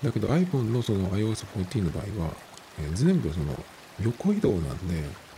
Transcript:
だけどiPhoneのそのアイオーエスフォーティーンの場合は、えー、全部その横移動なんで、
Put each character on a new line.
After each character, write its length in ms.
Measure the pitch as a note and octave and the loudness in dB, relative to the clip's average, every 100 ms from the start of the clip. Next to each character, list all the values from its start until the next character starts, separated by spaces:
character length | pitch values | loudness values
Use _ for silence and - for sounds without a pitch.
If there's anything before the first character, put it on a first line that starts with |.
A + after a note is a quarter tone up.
だ 80 | C#3 | 0
け 80 | A2+ | 0
ど 100 | G2+ | 2
iPhone 420 | C#3+ F3+ C#3 A2+ | 4 4 2 2
の 100 | A#2+ | 2
そ 120 | A#2+ | 2
の 200 | G2+ F#2 | 2 2
ア 40 | F#2+ | 2
イ 60 | |
オ 60 | A2 | 0
ー 20 | |
エ 20 | G#2+ | 0
ス 100 | G2+ | -4
フ 140 | - | -4
ォ 40 | |
ー 20 | F2+ | -2
テ 140 | A2+ | 0
ィ 20 | |
ー 20 | |
ン 20 | F2+ | 0
の 60 | |
場 80 | - | 0
合 240 | G2+ A2 D#2+ | -4 -2 -4
は、 80 | - - - - - | -4 -14 -20 -18 -8
え 80 | D2+ | -4
ー、 60 | |
全 260 | E2+ D#3 F#3+ | 2 4 4
部 120 | E2 | 2
そ 80 | E2 | -2
の 220 | D2 - - - - - | -2 -4 -8 -16 -20 -2
横 320 | G2+ A#2+ F#3 | -2 0 0
移 60 | G#3 | 2
動 120 | E3+ | 2
な 200 | G2 D2+ | 2 0
ん 140 | - F2 | -4 -2
で、 160 | E2+ D2 D#2 - | -2 -4 -8 -16